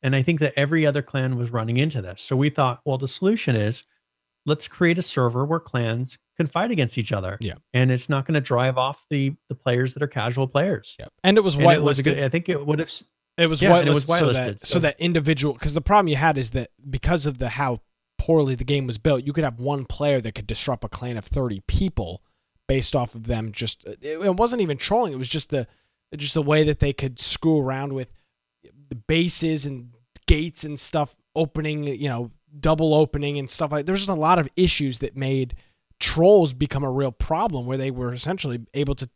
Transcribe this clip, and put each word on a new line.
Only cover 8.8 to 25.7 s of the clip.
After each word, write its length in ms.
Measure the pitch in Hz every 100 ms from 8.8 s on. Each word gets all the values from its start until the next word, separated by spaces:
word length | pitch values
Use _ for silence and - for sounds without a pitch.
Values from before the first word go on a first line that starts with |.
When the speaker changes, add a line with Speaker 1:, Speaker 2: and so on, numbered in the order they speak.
| 131 143 _
Speaker 1:
the, 240 | 147 135 151 _
the 80 | 135
players 380 | - 123 127
that 100 | 135
are 40 | 143
casual 400 | 131 113 120 135
players. 480 | 139 180 135 - -
Speaker 2:
Yeah. 60 | - _
And 140 | 185 208
it 40 |
was 140 | 190 143
Speaker 1:
And 80 |
it 180 | 165 160
was 180 | 143 139
a 20 |
Speaker 2:
whitelisted. 40 | 139
Speaker 1:
good, 140 | 143
I 60 | 135
think 200 | 165 170
it 160 | 160 143
would 140 | 151
have 100 | 160
s- 140 | - - _ _ -
Speaker 2:
It 100 | 170
was 140 | 156
Speaker 1:
Yeah, 160 | 190 175
and 100 | 143
it 40 |
was 140 | 147 139
Speaker 2:
whitelisted 140 | 170
so 140 | 151
that, 220 | 123 123 101
Speaker 1:
whitelisted, 40 |
Speaker 2:
so 140 | -
Speaker 1:
so 60 | 175
Speaker 2:
that 200 | 160 -
individual, 540 | 170 165 147 156 147 139
'cause 180 | 151
the 80 | 147
problem 260 | 139 208 185
you 80 | 143
had 200 | 160 143
is 140 | 117
that 180 | 131 117 _ 139
because 360 | 131 - 170 143
of 120 | 127
the, 100 | 123
how 300 | 123 139 120 _ _ _ _
poorly 360 | - 160 139 127
the 80 | 123
game 200 | 143 131
was 120 | 110
built, 260 | 170 135
you 100 | 139
could 100 | 143
have 160 | 151 117
one 260 | 127 143 127
player 340 | - 147 135
that 120 | 110
could 120 | - -
disrupt 360 | 110 - 123
a 60 | 110
clan 280 | - 123 117
of 80 | -
thirty 360 | 147 127 98
people 600 | - - 190 - 90 92 _ _ _ _ -
based 280 | 135 123 143
off 200 | 120 117
of 100 | 113
them 240 | 117 110
just, 340 | 101 113 - -
it, 140 | -
it 320 | 143 160 196 185
wasn't 260 | 233 240
even 160 | 185 139
trolling. 360 | - 214 226
It 40 | 135
was 120 | 127
just 200 | 156 -
the, 160 | 143 117